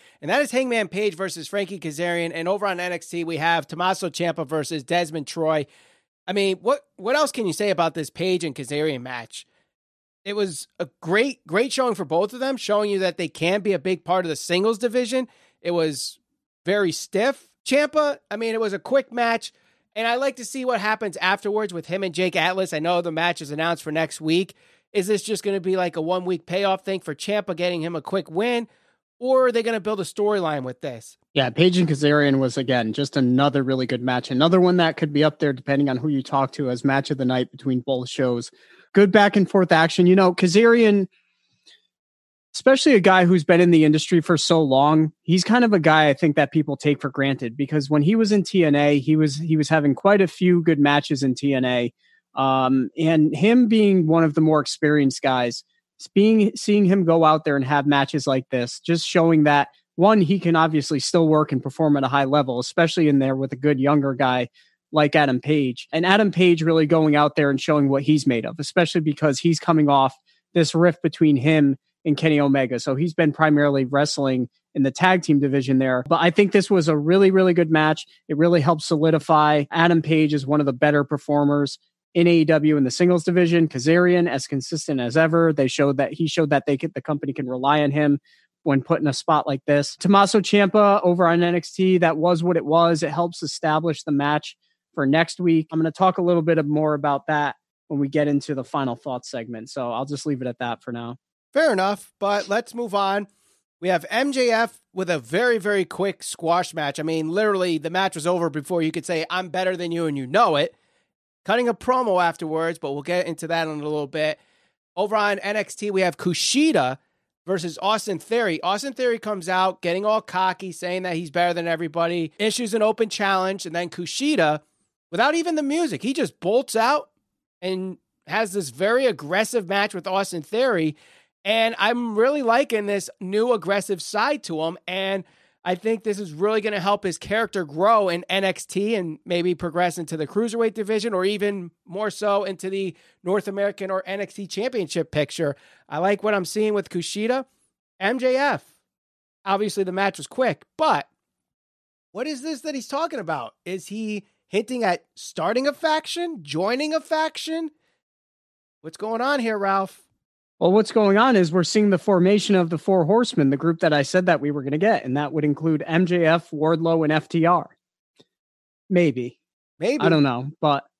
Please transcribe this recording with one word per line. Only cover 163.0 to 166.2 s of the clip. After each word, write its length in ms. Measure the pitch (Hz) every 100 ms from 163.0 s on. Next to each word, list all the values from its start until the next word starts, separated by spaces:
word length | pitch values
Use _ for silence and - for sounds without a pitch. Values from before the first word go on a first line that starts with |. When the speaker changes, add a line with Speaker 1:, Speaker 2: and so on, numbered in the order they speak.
Speaker 2:
Horsemen, 460 | 156 226 233 - 139
the 60 | 139
group 240 | 165 165
that 120 | 170
I 100 | 147
said 240 | 135 185 180
that 140 | 151
we 120 | 147
were 100 | 143
gonna 160 | 135 156
get, 260 | 214 190
and 120 | 127 139
that 160 | 147
would 120 | 151
include 380 | 147 143 160 151
M 220 | - 165 175
J 180 | 175